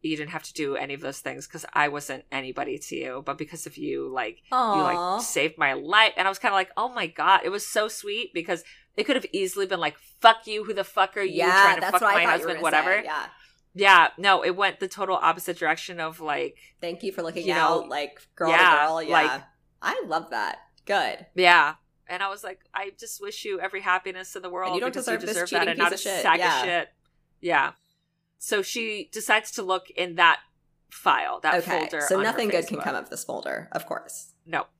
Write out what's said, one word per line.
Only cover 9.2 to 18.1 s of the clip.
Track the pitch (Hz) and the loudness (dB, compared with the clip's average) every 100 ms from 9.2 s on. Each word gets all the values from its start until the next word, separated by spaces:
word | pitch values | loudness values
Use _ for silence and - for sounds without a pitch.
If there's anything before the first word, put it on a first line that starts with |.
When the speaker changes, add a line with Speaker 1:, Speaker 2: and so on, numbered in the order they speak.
| - | -2
Speaker 1:
easily | 196 190 196 190 | -4 -4 -2 -4
been | 185 | -2
like, | 165 - _ _ | -4 -6 _ _
"Fuck | 233 220 - | 6 6 -2
you, | 214 | -8
who | 208 | -6
the | 196 | -6
fuck | 185 - 190 - | -4 0 0 0
are | |
you | 190 170 | -2 0
Speaker 2:
Yeah, | 170 | 4
Speaker 1:
trying | 185 196 185 | 8 8 6
to | |
Speaker 2:
that's | 185 | 2
Speaker 1:
fuck | 185 | 2
Speaker 2:
what | 220 | 4
I | |
Speaker 1:
my | 196 | 4
Speaker 2:
thought | |
you | 175 | 4
Speaker 1:
husband," | 165 160 | 2 0
Speaker 2:
were | |
gonna | 160 | -2
Speaker 1:
whatever. | 160 151 165 202 | 2 2 4 0
Speaker 2:
say, | |
yeah. | 151 151 - - _ _ _ 180 | -2 -8 -8 -14 _ _ _ 2
Speaker 1:
Yeah, | 196 185 160 - | 8 10 8 4
no, | 196 190 | 2 4
it | - | 2
went | 180 196 - | 0 0 -2
the | 190 | -10
total | 202 190 185 | -6 -2 2
opposite | 160 165 180 170 | 2 0 -6 -4
direction | 160 160 - 170 | -2 -2 -4 -8
of, | 160 165 | -8 -8
like, | 156 143 143 - - _ | -6 -4 -4 -10 -20 _
Speaker 2:
"Thank | 175 175 | -10 -8
you | 202 | -10
for | 190 | -6
looking | 165 170 170 | -8 -6 -2
Speaker 1:
you | |
know, | 160 156 165 | 2 2 2
Speaker 2:
out," | - | -2
like, | 143 147 | -8 -8